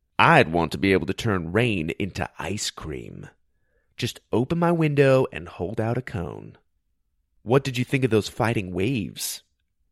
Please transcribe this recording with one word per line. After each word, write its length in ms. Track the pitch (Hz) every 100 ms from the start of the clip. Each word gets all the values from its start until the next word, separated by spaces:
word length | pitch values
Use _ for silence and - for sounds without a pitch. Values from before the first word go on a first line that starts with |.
| _ -
I'd 360 | 120 160 104
want 180 | 82 80
to 60 | 67
be 160 | 98
able 140 | 92 80
to 60 |
turn 380 | - 117 95 82
rain 380 | 95 123 98 78 -
into 300 | 95 - 76 -
ice 300 | 82 104 -
cream. 580 | - 78 67 52 50 50 _ _ _ _ _ _ -
Just 240 | 120 - _
open 280 | 104 131 170
my 120 | 170
window 560 | 170 156 143 135 131 131
and 160 | 76 87
hold 320 | - 90 110
out 160 | 110 127
a 40 |
cone. 560 | - 98 78 52 53 - _ _ _ _ _ _ _ _
What 220 | - 135 135
did 120 | 123
you 60 |
think 220 | 123 139 127
of 60 |
those 180 | 107 -
fighting 440 | - 113 113 92
waves? 680 | 90 104 131 71 - - - _ _ _ _ _